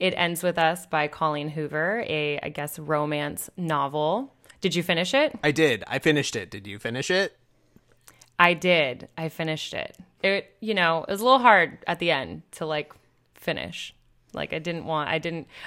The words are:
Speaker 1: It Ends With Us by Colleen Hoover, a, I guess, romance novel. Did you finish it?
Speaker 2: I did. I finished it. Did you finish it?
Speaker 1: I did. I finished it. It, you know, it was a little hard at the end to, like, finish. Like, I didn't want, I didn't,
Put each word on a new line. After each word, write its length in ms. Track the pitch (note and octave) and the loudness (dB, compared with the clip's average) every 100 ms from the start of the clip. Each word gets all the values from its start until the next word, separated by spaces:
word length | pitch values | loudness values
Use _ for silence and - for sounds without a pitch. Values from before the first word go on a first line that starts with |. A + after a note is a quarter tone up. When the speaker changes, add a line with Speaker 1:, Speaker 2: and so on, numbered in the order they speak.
Speaker 1:
It 140 | F#3 - | 0 2
Ends 260 | F3 E3+ | 0 0
With 140 | F3+ E3+ | 0 2
Us 280 | D#3+ F3 - | 2 2 -2
by 220 | D#3 D3+ | -2 -2
Colleen 420 | - D#3+ D3+ D3+ | 0 -2 0 -4
Hoover, 560 | D#3 D3 D3+ E3+ A3+ - | -4 -4 -2 0 0 -2
a, 320 | D3+ D3 C#3+ | -2 -2 -4
I 60 | D3+ | -6
guess, 300 | D3 D3 - | -8 -8 -8
romance 720 | D3+ D3+ D3+ D3 D3 D3 - - | -2 -2 0 -2 -4 -6 -12 -6
novel. 720 | E3+ D3 C#3 D3+ D3+ G3+ C#4 - _ - | -2 0 0 0 0 0 -4 -12 _ -6
Did 120 | F#3+ | -2
you 80 | F3+ | 0
finish 300 | E3+ E3+ F3+ | 0 0 2
it? 260 | C4+ D4+ - | 2 2 0
Speaker 2:
I 60 | D3+ | 0
did. 340 | C#3+ D#3 G#2+ - | 4 4 2 -2
I 120 | C3+ | 0
finished 360 | E3 D3 C3+ | 2 2 2
it. 160 | A#2 - | -4 -8
Did 160 | G2+ G2+ | -10 -12
you 120 | G2+ | -8
finish 320 | - B2 - | -6 -6 0
it? 260 | F#3 G3 - _ _ _ _ _ _ - _ - - | 0 0 -6 _ _ _ _ _ _ -20 _ -14 2
Speaker 1:
I 160 | F3 | 4
did. 560 | E3 F3+ E3+ C#3 B2 - - | 4 4 4 2 -2 -12 -10
I 100 | D#3+ | -8
finished 460 | - D#3+ D#3 - | -6 -6 -4 -6
it. 200 | - - - - _ | -8 -10 -12 -20 _
It, 340 | G3 G3 - _ | 0 0 -4 _
you 120 | A3 | -4
know, 320 | G#3 E3+ E3 - | 2 2 2 -2
it 40 | |
was 100 | G3 | 0
a 40 | |
little 160 | A#3+ C4 | 4 6
hard 440 | A#3+ G3+ D#3 - - | 8 8 6 0 -4
at 120 | E3+ | 0
the 140 | E3+ | 2
end 320 | C#3+ E2+ D#3 - | 0 -2 -10 -14
to, 120 | - | -10
like, 300 | D#3+ D3+ D3 - _ _ _ | -6 -4 -6 -14 _ _ _
finish. 600 | - - C3+ - - - - _ _ _ | -12 -8 -6 -6 -10 -14 -16 _ _ _
Like, 200 | - - | -8 -6
I 40 | D#3+ | -6
didn't 280 | E3 E3+ - | -6 -6 -4
want, 240 | D#3 D3 | -4 -2
I 80 | D#3+ | -4
didn't, 280 | E3+ E3 - - | -4 -8 -10 -16